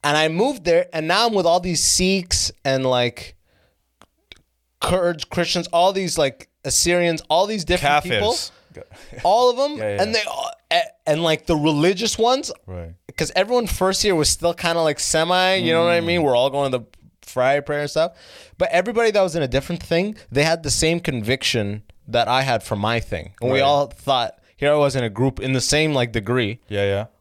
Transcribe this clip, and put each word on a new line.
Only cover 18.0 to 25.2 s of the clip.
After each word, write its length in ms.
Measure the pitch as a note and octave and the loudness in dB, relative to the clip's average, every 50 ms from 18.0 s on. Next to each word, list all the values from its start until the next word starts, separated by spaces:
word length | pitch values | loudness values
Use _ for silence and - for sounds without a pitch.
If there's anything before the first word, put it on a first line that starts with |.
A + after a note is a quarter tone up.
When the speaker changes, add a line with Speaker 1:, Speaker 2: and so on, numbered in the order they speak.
| D#3+ E3+ - - - - - - - - - - | -2 -2 -4 -14 -20 -20 -20 -20 -20 -20 -4 -2
Speaker 1:
But 120 | F3 - | -2 2
everybody 380 | - F3 F#3 A3+ A3+ A3+ A#3 A3+ | 2 0 0 2 0 2 0 2
that 80 | G3+ G#3 | 4 2
was 140 | F#3+ F3+ D3+ | 2 2 2
in 60 | E3+ | -2
a 60 | D3 C3 | -2 0
different 340 | A#2+ C#3 - - F3+ E3+ | 0 -2 -2 -2 -8 -8
thing, 340 | - - E3 E3+ F#3 G#3 G#3 - - - | -4 -2 0 0 0 -2 -4 -10 -14 -4
they 100 | A2+ C3+ D3 | 0 0 2
had 180 | D#3+ E3 E3 | 2 0 0
the 80 | D#3+ C#3+ | -2 -4
same 280 | A#2+ - - D#3 E3 E3+ | -2 0 2 0 0 0
conviction 840 | F3 - C3+ A#2+ G#2 A2 C3 C3+ - - - A#2+ G#2 G2+ G#2 G#2+ - - - - _ - | -2 -4 -4 -4 -2 -2 -2 -2 -2 -2 0 0 -2 -2 -6 -8 -12 -18 -20 -20 _ -2
that 180 | A2+ A#2+ A#2 G2 | 0 0 2 2
I 140 | B2 C3 | 2 0
had 200 | C3+ C3+ A#2+ A2 - | 2 2 0 -2 -2
for 100 | - A2+ | -4 -4
my 220 | G2+ G#2 A2 A#2 A#2 | -2 0 0 0 -2
thing. 360 | - - - E2+ - - - - | -4 -4 -8 -8 -8 -12 -12 -6
And 100 | A#2 B2+ | -2 0
we 80 | C3 C3+ | 0 2
Speaker 2:
Right. 60 | C#3 | 4
Speaker 1:
all 200 | C#3 D3 C#3+ C#3+ | 4 4 2 0
thought, 480 | - - - - C#3 C3+ B2+ A#2 - - _ _ _ _ | -2 -6 -10 -2 0 0 0 0 -4 -8 _ _ _ _
here 160 | _ C#3+ C#3+ | _ 2 2
I 40 | D3 | 4
was 200 | D3+ C#3+ C#3 B2+ | 4 4 2 2
in 80 | C3+ A#2+ | 0 -4
a 60 | A2+ | -4
group 280 | G2 A2 | -2 0